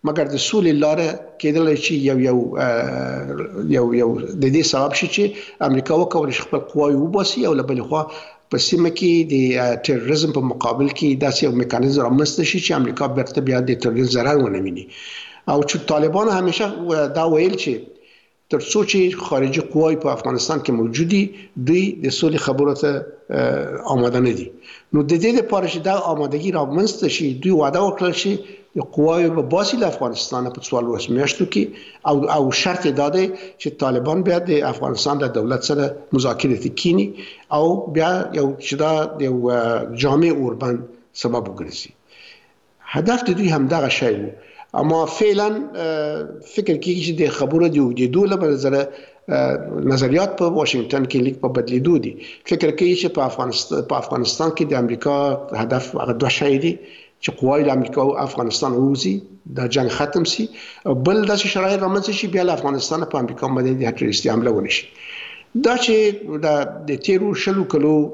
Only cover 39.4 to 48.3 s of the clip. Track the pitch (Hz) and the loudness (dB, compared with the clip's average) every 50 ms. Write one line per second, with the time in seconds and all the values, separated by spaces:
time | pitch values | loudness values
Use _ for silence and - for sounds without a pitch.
39.4 | 120 123 123 120 117 117 117 113 117 117 120 117 131 143 139 151 170 170 151 139 | 0 2 2 2 2 0 0 0 -2 -6 -4 0 0 2 4 4 4 4 2 2
40.4 | 131 123 - - 131 123 120 120 - - - - _ _ _ - - 120 117 120 | 0 -2 -2 -2 -2 -2 -2 -2 -4 -10 -20 -20 _ _ _ -4 -4 -2 -2 -2
41.4 | 104 98 95 98 - - - - - - _ _ _ _ - - - - - - | -4 -6 -10 -10 -12 -12 -12 -14 -16 -16 _ _ _ _ -20 -20 -20 -20 -20 -20
42.4 | _ _ _ _ _ _ _ _ - - - 135 165 208 240 240 247 220 180 180 | _ _ _ _ _ _ _ _ -16 -6 -4 -2 0 0 0 0 0 -2 0 0
43.4 | 202 175 156 147 135 131 170 165 139 123 - - 135 120 107 101 101 110 - - | 2 2 2 2 2 0 0 0 0 0 0 0 0 0 0 0 -4 -10 -10 -16
44.4 | - - - - - _ - - 143 156 160 160 160 - - - 214 214 202 202 | -20 -20 -20 -20 -20 _ -4 -2 2 2 2 2 0 -2 0 2 2 2 4 2
45.4 | 208 214 214 214 - 294 - - 165 160 156 156 151 151 151 156 151 151 151 151 | 0 0 -2 -4 -6 -8 -8 -6 -4 -4 -2 -2 -4 -4 -4 -6 -8 -10 -12 -18
46.4 | - - - - 202 - 160 147 - 180 175 180 151 170 165 151 151 143 - - | -20 -6 -4 -2 0 0 0 0 0 -2 -2 -2 -2 -4 0 0 0 0 2 -2
47.4 | 139 127 156 165 175 165 147 147 139 120 120 120 127 123 127 180 202 196 | -2 0 2 4 4 4 4 4 2 2 2 0 0 2 4 2 2 2